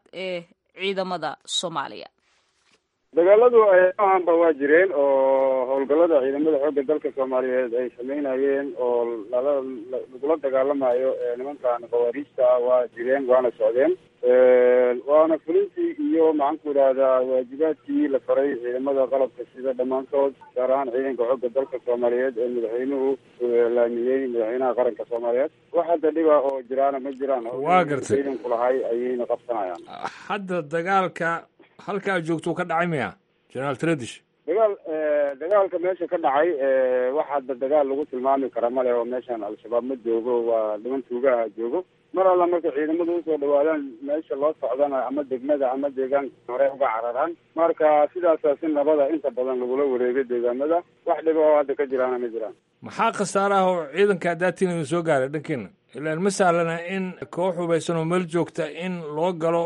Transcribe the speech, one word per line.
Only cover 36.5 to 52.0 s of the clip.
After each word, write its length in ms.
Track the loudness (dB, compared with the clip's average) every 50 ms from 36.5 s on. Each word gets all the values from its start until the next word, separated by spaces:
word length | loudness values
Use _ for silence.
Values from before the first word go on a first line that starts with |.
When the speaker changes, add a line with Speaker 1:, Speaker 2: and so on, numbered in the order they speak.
| 0
Speaker 2:
ee, 560 | 0 0 2 2 2 2 2 2 0 0 0 -2
wax 140 | -2 -2 -2
hadda 240 | -4 -6 -4 -6 -6
dagaal 320 | -4 -2 0 2 2 2 2
lagu 160 | 0 -4 -4
tilmaami 440 | -6 -6 -4 0 0 0 0 0 -2
kara 200 | -2 -2 -2 0
ma 120 | 0 0 0
leh 100 | 2 0
oo 100 | 0 -2
meeshan 380 | -2 -6 -8 -6 -8 -8 -8 -8
Al-Shabaab 400 | -10 -10 -12 -8 -4 -4 -2 -2
ma 120 | -4 -6
joogo, 380 | -6 -4 -2 -2 -2 0 -2 -2 0 0
waa 300 | 0 0 0 0 -2 -4
niman 260 | -6 -6 -6 -6 -6 -6
tuugaha 420 | -6 -6 0 2 2 2 2 0 -4 -6
joogo. 260 | -8 -6 -4 -4 -6 -6 -8 _ _ _ _ -2
Mar 140 | 2 4
alla 200 | 4 4 4 2
markay 240 | 2 0 0 -2 -2
ciidamadu 400 | -2 -2 -2 -2 -2 -2 -2 -2 -2 -4
u 40 | -2
soo 120 | -2 -2
dhawaadaan 440 | -2 0 2 2 2 2 2 0 -2 -4 -8 -12 -12
meesha 340 | -8 -6 -6 -6 -6 -6 -4
loo 180 | -2 -2 -2 -2 -4
socdana 420 | -6 -4 -2 -2 0 0 0 -2 -4
ama 180 | -4 -4 -6 -4
degmada 480 | -4 -6 -6 -2 -2 -2 0 0 -2
ama 180 | -2 -2 -4 -4
deegaanka 420 | -4 -4 -4 -2 -2 -2 -2 -6 -10 _ _
hore 220 | -8 -2 0 0 0
uga 160 | 2 0 -2
cararaan. 480 | 0 0 -2 -4 -4 -2 -2 -4 -4 -6 -10 _ _ _
Marka 520 | 0 0 0 2 2 4 4 6 4 4 2 0
sidaasaa 420 | 0 2 2 2 2 2 0 0 0
si 60 | -2
nabada 420 | -2 -2 0 2 2 2 2 2 2
inta 180 | 0 -2 -4 -4
badan 280 | -4 -4 -4 -4 -4 -4
lagula 240 | -4 -2 -2 0 0
wareegay 400 | 0 0 0 0 0 0 -2 -2
deegaamada. 560 | -2 -2 -2 -2 -2 -2 -2 -2 0 0 -2 -2 _ _ _ _
Wax 140 | -4 -4 0 0
dhiba 140 | 0 2 4 4
oo 140 | 4 4
hadda 180 | 4 2 0 -2
ka 100 | -4 -4
jiraana 320 | -2 -2 -2